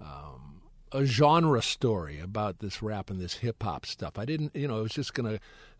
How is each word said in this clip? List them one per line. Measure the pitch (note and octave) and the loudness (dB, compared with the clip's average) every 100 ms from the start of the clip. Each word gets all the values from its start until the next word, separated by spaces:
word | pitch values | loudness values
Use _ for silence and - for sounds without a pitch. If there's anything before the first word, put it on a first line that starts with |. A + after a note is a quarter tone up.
a, | |
um, | D2+ C#2+ C#2+ B1+ C#2 C#2+ - - - | -16 -14 -14 -16 -18 -20 -20 -20 -6
a | C3+ | 0
genre | C#3 A2+ D3 E3 E3 B2 | 2 6 8 8 6 4
story | - - B2+ G2+ D2+ D2 | 2 2 2 2 -2 -6
about | F2 G#2+ G#2 F2+ | -6 -2 -2 -4
this | G#2 - | -8 -6
rap | G#2+ G#2 - | -4 -4 -4
and | F#2+ | -6
this | F2+ | -6
hip-hop | - A#2+ - G#2 D2 - | -4 -4 -2 -4 -4 -8
stuff. | - E2 - | -8 -8 -6
I | |
didn't, | A#2 D#3 D3 | -4 -2 -2
you | C#3 C#3 | -2 -2
know, | A2 | -2
it | |
was | A2 | -2
just | - C3+ | -2 -4
gonna, | - A#2 A2 - - - | -2 -2 -4 -8 -20 -20